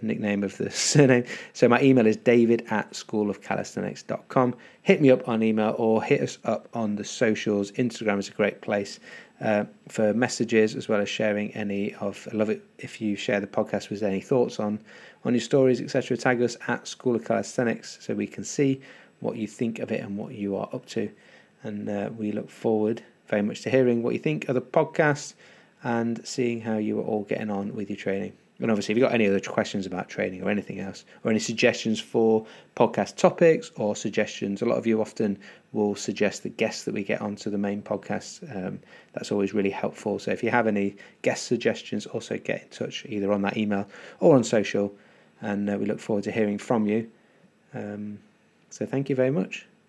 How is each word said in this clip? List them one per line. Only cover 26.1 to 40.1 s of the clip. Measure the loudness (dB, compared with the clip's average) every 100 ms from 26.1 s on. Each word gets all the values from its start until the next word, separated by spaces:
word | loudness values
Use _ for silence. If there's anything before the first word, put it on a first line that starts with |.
| -4 -6
seeing | -2 -2 -2
how | -2 -2
you | 0 -2
are |
all | -2 -2
getting | -2 -4 -2
on | -4 -4
with | -6 -8
your | -6
training. | -4 -4 -6 -12 _ -4
And | 0
obviously, | 0 2
if | 4
you've | 4
got |
any | 4 4
other | 2
questions | 0 -2 -2 -2 -4
about | -6 -6
training | -4 -4 -4
or | -2
anything | -2 -4 -8
else, | -10 -12 -18 -6
or | 0
any | 0
suggestions | 0 2 2 2 -2 -4
for | -2 2 4 2 0 -18 -6 0
podcast | 2 2 -4 2
topics | 2 6 4 4 0 -4
or | -4 -2
suggestions, | -4 -2 -2 -2 -4 -2
a | 0
lot | 0
of | 2
you | 0
often | 0 -2 -2 -2 -8 -20 _
will | -2 0 -2
suggest | -4 0 0 -2
the | -8
guests | -2 -2 -2
that | -6
we | -4
get | -2 -4
onto | -4 -6 -4
the | -2
main | -2 -4
podcast. | -4 -6 -4 -8 -8 -16 -12
Um, | -8 -8 -8 -14 -20 -12
that's | -10 -4
always | -2 0
really | 0 -2
helpful. | -2 -6 -6 -6